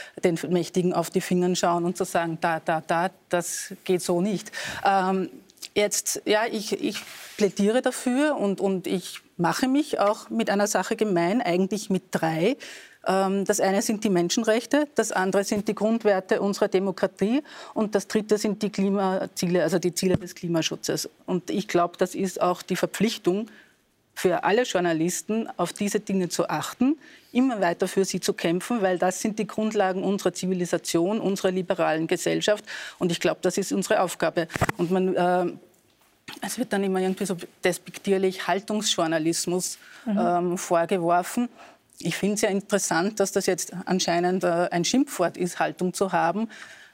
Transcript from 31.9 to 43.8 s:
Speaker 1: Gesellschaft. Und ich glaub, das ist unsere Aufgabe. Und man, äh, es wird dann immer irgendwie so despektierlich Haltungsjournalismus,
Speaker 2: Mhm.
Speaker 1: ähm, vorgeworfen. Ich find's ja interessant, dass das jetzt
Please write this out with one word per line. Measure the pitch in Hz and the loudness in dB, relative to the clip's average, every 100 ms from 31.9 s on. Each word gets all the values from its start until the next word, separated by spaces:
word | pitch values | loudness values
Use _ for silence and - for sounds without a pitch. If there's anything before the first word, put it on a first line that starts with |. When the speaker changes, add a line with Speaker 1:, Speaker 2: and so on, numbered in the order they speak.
| 160 160 | 0 0
Speaker 1:
Gesellschaft. | 180 175 165 165 208 - - - - | -2 0 0 2 0 -2 -14 -14 -4
Und | 180 | -2
ich | 170 | 0
glaub, | 175 - | 0 0
das | 185 202 | 0 -2
ist | 190 | -2
unsere | 196 180 208 | -2 2 2
Aufgabe. | 180 - 165 170 160 - - - | 0 0 0 0 -2 -2 -4 -2
Und | 170 | 0
man, | 185 185 | 2 2
äh, | 180 180 180 175 - - _ _ _ _ _ - - | 2 2 2 0 -6 -16 _ _ _ _ _ -20 -10
es | 196 - | -8 -6
wird | 247 | -2
dann | 202 | -2
immer | 196 185 | 0 0
irgendwie | 185 190 190 | 0 -2 -4
so | 175 180 _ | -6 -10 _
despektierlich | 185 175 - - - 190 190 185 - | -2 -2 -6 -6 0 2 2 0 0
Haltungsjournalismus, | 185 202 214 214 - 165 160 160 165 - 180 - - - - | -2 -2 -2 0 0 2 2 2 0 0 -2 -2 -8 -16 -10
Speaker 2:
Mhm. | 240 202 | -2 2
Speaker 1:
ähm, | 175 175 175 180 | 2 2 2 -2
vorgeworfen. | - 170 170 190 170 175 180 - 240 - - - _ - | 2 2 2 2 2 2 2 -2 -4 -6 -20 -20 _ -8
Ich | 175 - | -6 -2
find's | 196 208 | 0 2
ja | 214 | 0
interessant, | 196 190 196 - 165 190 208 | 0 0 -2 0 0 0 0
dass | 196 | 0
das | 196 190 | 0 0
jetzt | 175 - 175 | 0 -4 -8